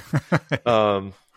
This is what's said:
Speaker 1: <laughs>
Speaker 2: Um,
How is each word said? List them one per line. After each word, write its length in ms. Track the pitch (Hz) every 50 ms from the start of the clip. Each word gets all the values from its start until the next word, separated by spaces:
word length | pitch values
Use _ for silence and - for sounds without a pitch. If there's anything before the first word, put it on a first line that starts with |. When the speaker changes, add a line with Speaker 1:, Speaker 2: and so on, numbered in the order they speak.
| - - - 143 -
Speaker 1:
<laughs> 400 | - - 151 - - 156 127 -
Speaker 2:
Um, 460 | 120 117 110 107 104 101 98 98 98 95 - _ _ _